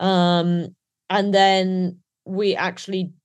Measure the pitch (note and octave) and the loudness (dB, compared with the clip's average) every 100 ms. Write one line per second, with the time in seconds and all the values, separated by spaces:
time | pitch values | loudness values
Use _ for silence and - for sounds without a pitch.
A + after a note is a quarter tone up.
0 | F#3 F#3 F3 F3 E3+ F3 - - _ _ | 0 2 2 2 0 -2 -4 -12 _ _
1 | - G3 G3+ F#3+ G3 F#3+ F#3 F#3 F3+ F3+ | -4 -2 2 4 4 4 0 -2 -4 -6
2 | _ _ - F#3+ G3+ - E3 F3+ - F#3+ | _ _ -10 -4 -2 -2 -4 -8 -8 -6
3 | E3+ - | -6 -10